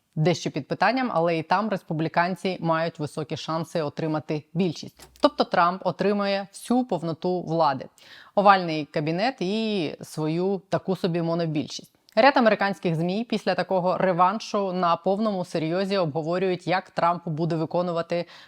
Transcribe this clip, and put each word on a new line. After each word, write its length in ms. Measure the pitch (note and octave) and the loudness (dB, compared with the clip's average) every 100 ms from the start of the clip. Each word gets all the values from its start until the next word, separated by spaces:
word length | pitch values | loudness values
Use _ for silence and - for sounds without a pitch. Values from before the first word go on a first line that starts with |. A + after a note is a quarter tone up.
| _ | _
дещо 360 | - D#3+ E3 D#3 | 0 2 2 -2
під 180 | D3+ - | -6 -6
питанням, 420 | E3+ F#3+ B3+ B3 | 0 2 2 0
але 240 | D#3+ E3+ E3 | 0 2 0
і 40 | |
там 260 | D#3 F#3 G#3+ | 0 0 0
республіканці 920 | F#3+ - D#3 D#3+ F3 F3 F3+ F#3+ F3+ | -4 -4 -4 -2 0 0 -2 -4 -2
мають 380 | E3 D#3+ E3 - | 0 0 -2 -4
високі 380 | D3+ - D3+ D3 | -8 -6 -8 -6
шанси 460 | - D#3+ D#3+ F3 | -4 -4 -4 -4
отримати 600 | D3 - D#3+ D#3 - D3+ - | -4 -4 -2 -2 -2 -6 -4
більшість. 540 | E3 A3 - - - - - | -2 -2 -2 -10 -18 -20 -10
Тобто 240 | D4 - | -8 -6
Трамп 420 | B3 F#3 F3 F#3+ F#3 | -4 0 0 -2 -4
отримує 600 | F#3 F#3+ G3+ G3 G3 G3 | -4 -2 -2 -2 -4 -6
всю 320 | - - B3 | -10 -2 -2
повноту 580 | B3 F3 E3 D#3 F3+ F3+ | -2 -4 -4 -4 -4 -4
влади, 440 | D#3+ E3 D#3 C3+ - _ - - - | -2 0 0 0 -6 _ -20 -20 -6
овальний 500 | - G3 F#3+ F3 D#3 | 2 6 6 4 -4
кабінет 520 | C#3+ D#3+ D3+ E3+ A#3 C4+ | -4 -4 -2 0 -2 -2
і 540 | F3+ G#3+ A3 G#3 D3+ - | -2 -2 0 -2 -2 -6
свою 600 | - - D#3 E3 F#3 F#3+ - | -10 -6 -2 0 0 -2 -2
таку 280 | E3 - F#3 | -2 -2 -2
собі 260 | F#3+ E3+ | -2 0
монобільшість. 720 | E3 E3+ E3 D3+ - - - _ _ A3 | 0 0 -2 -2 -4 -8 -16 _ _ 6
Ряд 200 | C4 C#4+ | 6 8
американських 580 | A3+ G3+ G3 G3 F3+ | 6 4 2 -2 -2
змі 300 | D#3+ F3 G3 | 0 0 -2
після 300 | A#3+ A3 - | -2 -2 0
такого 440 | F3+ - F#3+ F3+ D#3+ | 0 0 0 2 2
реваншу 760 | F3+ E3+ F#3 G#3+ - G#3 G3 | 2 4 4 2 -4 -4 -2
на 240 | F3+ F3 E3 | 0 2 2
повному 480 | F#3 G3 A3 F#3+ | 0 0 0 -2
серйозі 520 | F3 E3+ D#3 F3+ G3 G3 | -2 -2 -2 -2 0 0
обговорюють, 680 | E3+ C#3+ D3+ F3+ F#3+ F3+ D#3 | 0 -2 -2 0 0 0 0
як 240 | F3+ - | -2 -2
Трамп 380 | - E3+ F3 - | 0 2 2 -2
буде 280 | D3+ E3 E3 | -2 0 0
виконувати 680 | D#3+ E3+ F3+ E3 E3 F3 E3+ - | 0 0 0 -2 -2 -4 -4 -12